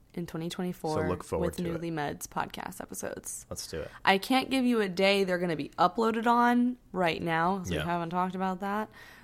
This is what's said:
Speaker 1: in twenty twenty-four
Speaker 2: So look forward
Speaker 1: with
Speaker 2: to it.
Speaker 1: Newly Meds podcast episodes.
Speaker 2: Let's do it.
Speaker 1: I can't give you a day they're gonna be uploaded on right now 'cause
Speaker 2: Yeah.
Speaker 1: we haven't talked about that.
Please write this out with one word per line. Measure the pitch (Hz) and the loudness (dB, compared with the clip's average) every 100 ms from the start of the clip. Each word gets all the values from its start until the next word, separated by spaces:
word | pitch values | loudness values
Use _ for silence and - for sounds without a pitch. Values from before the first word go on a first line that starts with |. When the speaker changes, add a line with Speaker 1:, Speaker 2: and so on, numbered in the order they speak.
| _ | _
Speaker 1:
in | - 170 | -10 -8
twenty | 165 165 | -6 -6
twenty-four | - 180 175 160 151 | -4 -4 -4 -2 0
Speaker 2:
So | 156 | 0
look | 180 | -2
forward | - 165 170 | -2 -2 -2
Speaker 1:
with | - | -2
Speaker 2:
to | |
it. | 170 | -4
Speaker 1:
Newly | 165 170 | -4 -4
Meds | 160 147 170 - | -4 -4 -6 -8
podcast | - - - - 180 | -6 -6 -6 -10 -10
episodes. | - 185 202 - - - - | -12 -10 -8 -8 -10 -12 -10
Speaker 2:
Let's | 180 - | -10 -8
do | 80 | -8
it. | - - | -8 0
Speaker 1:
I | - 190 | 4 4
can't | - 254 - | 4 0 2
give | 269 | 2
you | 247 233 | 2 2
a | 196 | 2
day | 175 196 196 | 4 4 4
they're | 190 180 | 4 2
gonna | 180 151 | 0 -2
be | 143 - | -2 2
uploaded | 175 175 220 220 233 | 2 4 2 2 4
on | 240 240 240 247 247 - | 6 6 4 2 -2 -6
right | 185 175 - | 0 0 2
now | 170 165 170 196 | 0 2 2 0
'cause | 180 | -2
Speaker 2:
Yeah. | 175 | -2
Speaker 1:
we | 170 | 0
haven't | 170 165 | -2 -2
talked | 180 185 | -2 -2
about | 185 190 185 | -2 -2 -2
that. | 196 208 214 - - - | -4 -4 -6 -10 -20 -20